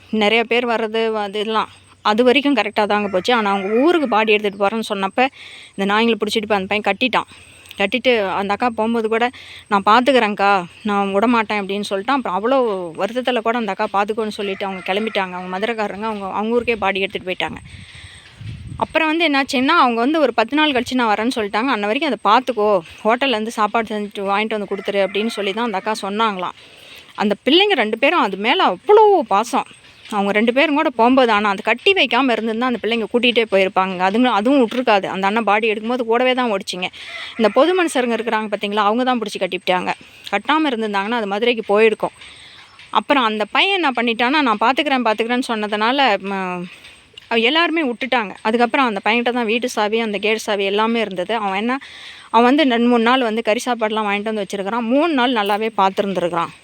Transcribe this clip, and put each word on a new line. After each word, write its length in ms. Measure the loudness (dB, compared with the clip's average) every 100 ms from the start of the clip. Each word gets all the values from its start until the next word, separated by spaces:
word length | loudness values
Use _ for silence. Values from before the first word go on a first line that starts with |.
| -6
நிறைய 340 | 0 2 2
பேர் 240 | 2 0 0
வர்றது, 460 | -2 -2 -2 -2
அது 260 | -2 -4 -6
இதெல்லாம் 300 | -4 -2 -4 -10 _ _
அது 220 | -2 2
வரைக்கும் 320 | 4 4 2 0
கரெக்டா 300 | 0 0 0
தாங்க 220 | 0 0
போச்சு. 260 | -2 0
ஆனா 160 | 0 2
அவங்க 180 | -2 0
ஊருக்கு 400 | 2 2 2 2
பாடி 240 | 0 2
எடுத்துட்டு 260 | 2 0 0
போறேன்னு 260 | -2 0 -4
சொன்னப்ப, 340 | -4 -2 0 -2 -2 -20 -20 -14 -4
இந்த 180 | 0
நாய்ங்களை 200 | 2 2
பிடிச்சிட்டு 340 | 0 -2 -4 -2
போய் 100 | -2
அந்த 80 | -2
பையன் 160 | -2
கட்டிட்டான். 440 | -2 -2 0 -2 -4 -14 -20 -20 -14 -4
கட்டிட்டு 560 | -2 0 0 0 0
அந்த 200 | -2 -4
அக்கா 160 | -2 -2
போகும்போது 380 | -2 -2 -2 0
கூட, 220 | 0 -2 -6 -20 -18 -2
"நான் 160 | 0 4
பார்த்துக்கிறேன்க்கா, 760 | 4 6 4 2 2 2 2 0 -8
நான் 280 | -2 0 0
விடமாட்டேன்" 540 | 2 2 2 0 -2 -4
அப்படின்னு 180 | -6 -4
சொல்லிட்டான். 320 | -4 -2 -2
அப்புறம் 160 | -2 -2
அவ்வளோ 180 | 0 2 0 -2 -6 -4
வருத்தத்துல 380 | -4 -2 -2 -2
கூட 200 | 0 -2
அந்த 180 | -2 -4
அக்கா 260 | -2 0
பார்த்துக்கோன்னு 240 | -2 -2 -6
சொல்லிட்டு 380 | -6 -6 -6 -6
அவங்க 280 | -8 -4
கிளம்பிட்டாங்க. 380 | -2 -2 -4 -4
அவங்க 280 | -6 -8 -6
மதுரைக்காரங்க 420 | -4 -4 -6 -6
அவங்க, 300 | -6 -6 -6
அவங்க 240 | -4 -2 -2
ஊருக்கே 200 | 0 -2
பாடி 240 | -2 -2
எடுத்துட்டு 320 | -4 -6 -8
போயிட்டாங்க. 240 | -6 -6 -8 -16 -18 -18 -20 -20 -20 -20 -18 -14 -14 -12 -8
அப்புறம் 400 | -2 0 0 0
வந்து 100 | 2
என்னாச்சுன்னா, 400 | 0 0 0 2
அவங்க 320 | 4 4 2
வந்து 200 | 0 2
ஒரு 140 | 2
பத்து 220 | 2 0 2
நாள் 160 | 2
கழிச்சு 220 | 0 -2
நான் 220 | 0 0 0
வரேன்னு 160 | 0 -2
சொல்லிட்டாங்க. 300 | -2 -2 -2
அன்ன 220 | -2 -2
வரைக்கும் 260 | -2 -2
அதை 40 | 0
பார்த்துக்கோ, 560 | 2 2 2 0 2 2 -2 -4
ஹோட்டல்லேருந்து 440 | 0 0 0 -2 -4
சாப்பாடு 500 | -2 -2 0 -4 -6
செஞ்சுட்டு 220 | -8 -6
வாங்கிட்டு 400 | -2 -2 -2 -4
வந்து 80 | -6
கொடுத்துரு 260 | -6 -2 0
அப்படின்னு 320 | 0 0 -4
சொல்லி 260 | -4 -4
தான் 120 | -4 -4
அந்த 120 | -4
அக்கா 320 | -4 -6 -4
சொன்னாங்களாம். 460 | -2 -2 -2 -8 -10 -20 -20 -20 -20 -14 -4
அந்த 200 | -2 -2 2
பிள்ளைங்க 260 | 2 4
ரெண்டு 260 | 2 0 2
பேரும் 220 | 2 2
அது 180 | 0 -2
மேல 280 | -2 2 2
அவ்வளோ 540 | 0 4 6 8 4 2
பாசம். 380 | 0 0 -4 -4 -12 -20 -20 -8
அவங்க 220 | -2 0
ரெண்டு 220 | 2 2
பேரும் 220 | 2 2 2
கூட 140 | 0
போகும்போது, 420 | 2 4 6 4
ஆனா 180 | 4 2
அது 120 | -2
கட்டி 300 | -2 0 2
வைக்காம 380 | 2 2 2 2
இருந்திருந்தா 340 | 0 -2 -2 -2
அந்த 140 | -2
பிள்ளைங்க 240 | -2 -2 -2
கூட்டிகிட்டே 320 | 0 2 2 2
போயிருப்பாங்க. 500 | 2 2 0 -2 0
அதுங்களும், 220 | 0 2
அதுவும் 440 | 2 2 2 4 2
விட்டுருக்காது. 380 | 0 2 2 2
அந்த 220 | -2 0
அண்ணன் 160 | 0
பாடி 280 | 2 2 0
எடுக்கும்போது 300 | -2 -2 -2
கூடவே 320 | 0 2 2
தான் 180 | 0 0
ஓடிச்சிங்க. 340 | -2 -4 -8 -8 -10 -16 -14 -10 0
இந்த 120 | 2
பொது 300 | 4 4 4
மனுஷருங்க 340 | 0 0 0 -2
இருக்கிறாங்க 360 | -2 -2 -2 -4
பார்த்தீங்களா, 180 | -4 0
அவங்க 280 | 0 2
தான் 160 | 0 -2
பிடிச்சி 200 | -2 -4
கட்டிவிட்டாங்க. 540 | -4 -4 -2 -2 -2 -8 -10 -20 -6
கட்டாம 360 | -4 0 0 0
இருந்திருந்தாங்கன்னா 420 | -2 -2 -2 -2
அது 160 | -4 -2
மதுரைக்கு 360 | -2 0 -2 0
போயிருக்கும். 440 | 4 4 2 -6 -8 -20 -20 -20 -20 -20 -20 -4
அப்புறம் 340 | -2 2 0
அந்த 220 | 2 -2 -2
பையன் 320 | 0 0 2
என்ன 60 | 0
பண்ணிட்டான்னா, 520 | 0 -2 0 0 2
"நான் 160 | 2 2
பார்த்துக்கிறேன், 440 | 2 2 0 0 0
பார்த்துக்கிறேன்னு" 360 | 0 0 -2 -2
சொன்னதுனால, 720 | -4 -4 -2 0 2 2 0 -2
ம-, 340 | -6 -4 -6 -10 -14 -20 -20 _ -18 -4
அவ 120 | 0
எல்லாருமே 440 | 2 2 0 0
விட்டுட்டாங்க. 520 | -2 -4 -2 -2 -4 -6
அதுக்கப்புறம் 440 | -2 0 2 2 0
அந்த 140 | 0 0
பையன்கிட்ட 280 | 0 0
தான் 120 | -2 0
வீட்டு 240 | -2 -2
சாவி, 300 | -2 -2 -2
அந்த 180 | -2 -2
கேட் 200 | -2 -2
சாவி 280 | -2 -2 0
எல்லாமே 360 | 0 0 0
இருந்தது. 340 | -4 -4 -4 -4
அவன் 220 | -4 -4
என்ன, 220 | -4 -4 -8 -20 -20 -20 0
அவன் 260 | 4 4 4
வந்து 200 | 4 4
ரெண்டு, 140 | 4
மூணு 140 | 4
நாள் 180 | 4 2
வந்து 200 | 0 -2
கறி 180 | 0 -2 0
சாப்பாடுலாம் 400 | -2 -2 -2 -2
வாங்கிட்டு 160 | -2
வந்து 240 | -2 -4 -4
வச்சிருக்கிறான். 340 | -6 -4 -4
மூணு 340 | 0 2 2
நாள் 200 | 2 0
நல்லாவே 360 | 0 0 -2 -2 0
பார்த்துருந்துருக்குறான். 720 | 0 0 -2 0 -2 -2 -6 -8